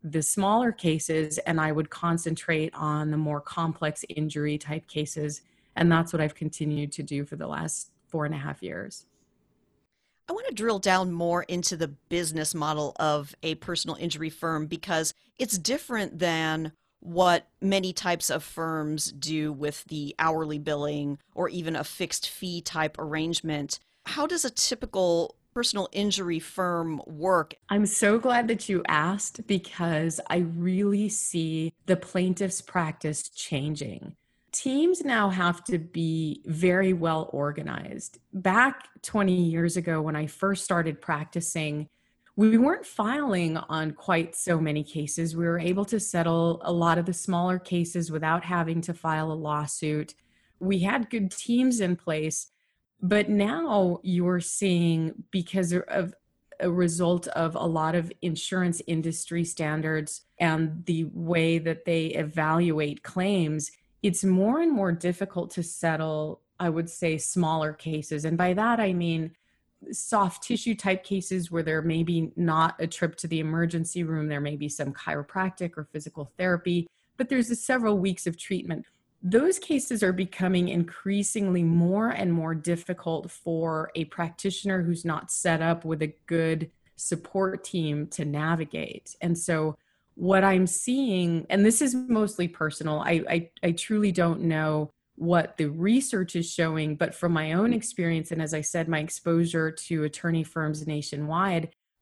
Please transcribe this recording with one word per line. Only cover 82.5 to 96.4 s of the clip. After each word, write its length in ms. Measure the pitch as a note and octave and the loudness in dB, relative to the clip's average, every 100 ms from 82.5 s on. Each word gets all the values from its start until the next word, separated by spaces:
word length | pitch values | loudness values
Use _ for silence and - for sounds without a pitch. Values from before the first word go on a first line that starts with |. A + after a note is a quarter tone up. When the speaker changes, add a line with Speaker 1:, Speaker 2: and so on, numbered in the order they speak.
Speaker 1:
difficult 760 | E3 D#3 E3+ - F3+ - D#3+ E3+ | -2 -2 -2 -2 -6 -2 -4 -6
for 600 | - - E3 E3 D#3+ D#3 | -10 -4 -2 0 -2 -4
a 100 | - D#3 | -6 -6
practitioner 760 | - E3+ E3+ G3 F#3 G3 F#3+ | -4 -6 -2 -4 -2 -2 0
who's 220 | E3+ E3 | 0 0
not 260 | E3+ D#3 - | -2 -4 -4
set 300 | - F3+ D#3+ | -2 2 2
up 240 | E3 E3 | 2 0
with 160 | D#3+ D#3 | 0 -2
a 140 | D#3 - - | -4 -6 -2
good 440 | E3+ D#3+ D#3+ D#3+ _ _ - | 0 2 0 -4 _ _ -10
support 680 | - E3+ - F#3+ F#3+ F#3 | -6 -6 -4 0 0 -2
team 420 | - F#3 D#3+ D3 D3 | -4 -2 0 -2 -4
to 160 | - | -4
navigate. 920 | D3+ D3 D#3 E3 D3+ - D#2 - - - | -4 0 0 0 -2 -6 -8 -10 -16 -6
And 160 | F3 E3+ | -2 0
so 400 | - E3 D#3 D3+ _ _ _ | 0 0 0 -4 _ _ _
what 300 | - F3 F#3+ | -4 4 6
I'm 220 | G3 F#3 F#3 | 6 6 4
seeing, 800 | - - C4 C4+ F#3 F3 E3 - | 0 0 0 2 2 2 0 2
and 160 | G3 | 6
this 160 | G#3 A3+ | 6 6
is 140 | C#4+ | 2
mostly 540 | B3+ B3+ A3 G#3 G#3 F3 | 0 2 2 2 0 -4
personal, 520 | E3+ D#3 - D#3 D3+ | 0 -4 -2 -2 -2
I, 220 | - E3 - | 2 2 2
I, 200 | E3+ E3+ - | 0 -2 -4
I 100 | F3 | -2
truly 400 | E3+ - G#3+ G#3 | -2 0 2 2
don't 300 | F3+ E3+ E3 | 4 4 4
know 480 | E3+ D#3 D#3 D3+ D3+ _ _ - | 2 2 2 0 -2 _ _ -6
what 400 | E3+ E3+ D#3 - | 2 2 2 -2
the 80 | D3+ | -2
research 680 | D#3 F#3 B3 C4+ B3 F3 | 0 4 4 4 -2 -2
is 160 | E3+ | -2